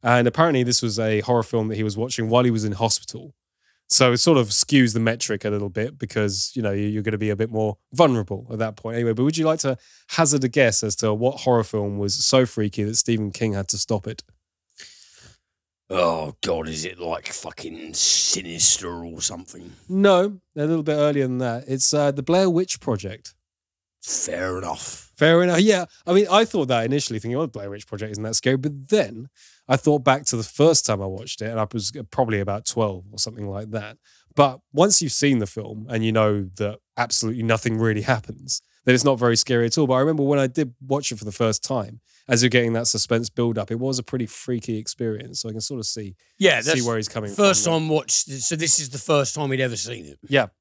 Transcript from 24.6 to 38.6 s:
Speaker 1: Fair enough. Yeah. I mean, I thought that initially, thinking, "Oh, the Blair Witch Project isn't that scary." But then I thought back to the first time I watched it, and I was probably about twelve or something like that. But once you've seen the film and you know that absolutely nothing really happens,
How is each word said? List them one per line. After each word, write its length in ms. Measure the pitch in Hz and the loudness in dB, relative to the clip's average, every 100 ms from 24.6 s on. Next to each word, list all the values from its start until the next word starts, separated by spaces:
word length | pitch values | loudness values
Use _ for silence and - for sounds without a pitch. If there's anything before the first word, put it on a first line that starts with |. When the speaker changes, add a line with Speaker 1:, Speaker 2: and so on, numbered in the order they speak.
| 87 71 - - - - | -6 -8 -10 -12 -18 2
Speaker 1:
Fair 260 | 151 165 | 4 6
enough. 180 | 180 170 | 4 4
Yeah. 240 | 208 196 170 _ - | 4 4 0 _ 2
I 80 | |
mean, 120 | 185 202 | 2 6
I 140 | 190 226 | 4 4
thought 200 | 202 135 | 0 0
that 160 | 120 113 | 0 2
initially, 320 | 139 - 110 | -2 -2 -6
thinking, 160 | 113 127 | -4 -4
"Oh, 60 | |
the 60 | 160 | -4
Blair 220 | 117 101 | -6 -12
Witch 160 | 101 - | -12 -12
Project 260 | 104 107 | -10 -8
isn't 120 | 104 | -6
that 100 | 107 | -4
scary." 220 | 113 131 131 | -2 0 0
But 320 | 147 143 135 | -2 -6 0
then 400 | 214 123 113 131 _ - _ - | 0 0 -6 -18 _ -20 _ -2
I 80 | 131 | 0
thought 240 | - 147 | 2 2
back 200 | 131 131 - | 4 2 2
to 100 | 120 | -4
the 60 | |
first 420 | 110 - 151 160 - | -4 2 4 4 2
time 140 | 104 | -2
I 60 | 98 | -4
watched 340 | 95 113 - | -8 -10 -8
it, 40 | 110 | -6
and 80 | 113 | -4
I 60 | 107 | -4
was 200 | 117 98 143 113 | -4 -6 -8 -10
probably 300 | - 120 104 | -2 0 0
about 260 | 101 101 - | -2 -4 -4
twelve 380 | - 107 95 92 | -2 -2 -4 -12
or 60 | 104 | -6
something 280 | - 117 101 | -6 -6 -10
like 220 | 98 107 | -10 -8
that. 260 | 110 104 113 _ _ _ | -8 -10 -16 _ _ _
But 260 | - 143 - _ | 2 2 2 _
once 300 | 139 190 202 | 2 4 4
you've 100 | 151 | 2
seen 260 | - 143 127 | 0 2 2
the 80 | 101 | 0
film 400 | - 107 110 113 | -6 -12 -14 -6
and 140 | 117 | -2
you 60 | 110 | 0
know 360 | 110 107 104 95 92 | 2 2 2 -4 -6
that 220 | 104 107 _ - | -6 -6 _ -6
absolutely 460 | 117 - 113 113 | -2 0 0 -2
nothing 360 | 113 113 120 110 | 0 0 0 0
really 220 | 113 104 | 0 0
happens, 600 | 107 120 - 107 135 - | 0 -2 -2 -16 -8 -8